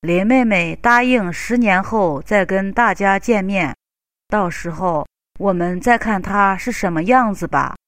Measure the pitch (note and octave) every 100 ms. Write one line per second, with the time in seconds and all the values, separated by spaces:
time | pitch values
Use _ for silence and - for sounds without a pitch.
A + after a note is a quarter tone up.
0 | D#3 F3 G3+ C4 A#3+ G3 E3+ - A#3 A#3+
1 | B3+ B3+ F#3 E3 - A#3+ A3+ F#3 G3 A3
2 | F#3 C#3 - G#3 F#3 F#3+ G3 G3 A#3 F#3
3 | G3 G3 - A3 F#3+ G3 D#3+ - _ _
4 | _ _ _ G#3+ F#3 D#3+ E3+ D#3+ F3+ D#3+
5 | C#3+ _ _ - G3 F3+ F3 F3+ A#3+ A#3
6 | A3+ G3+ F#3 G3 G3 F#3+ - A3+ G3 E3
7 | F3 B3+ A#3 F#3+ E3 C#3+ C3 -